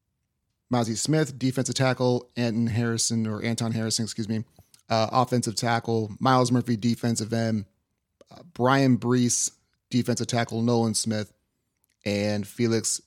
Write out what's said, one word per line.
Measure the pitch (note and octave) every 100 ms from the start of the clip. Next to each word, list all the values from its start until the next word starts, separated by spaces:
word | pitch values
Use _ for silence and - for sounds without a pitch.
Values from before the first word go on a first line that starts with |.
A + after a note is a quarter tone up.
| _ _ _ _ _ _ _
Mazi | B2 A2+ G#2+
Smith, | - D#3 C#3+ C3
defensive | C3 C3 B2
tackle, | B2 C3 B2 B2+ B2 - -
Anton | A#2+ A2 A#2
Harrison, | A2 A#2 A2+ - A2+ A2
or | G#2+
Anton | A2+ A2+ A2+
Harrison, | A2+ A2 -
excuse | G#2+ - G#2+
me, | A2 - - _ _ _
uh, | A2+ A2
offensive | B2+ A#2+ B2 A#2 G2+
tackle, | A#2+ A#2 - A2+ G#2+ G2
Myles | C3 B2+ B2
Murphy, | B2 B2 A2+
defensive | A#2+ A2+ A#2+ A#2 A2
end, | A2+ A2+ A2 G2 _ _ _ _ _ -
uh, | - -
Brian | - B2 C3+ C3+ A#2
Brees, | A#2 B2 A#2+ - - - _ _ _
defensive | B2 A#2 A#2+ A2+
tackle, | A#2+ A2+ A2+
Nolan | A#2 A#2+ A2+
Smith, | G#2 A2+ G#2+ G2+ _ _ _ _ _ _ _ G#2
and | G2+ G#2 G#2 G2+
Felix | - A#2 A2+ G#2 -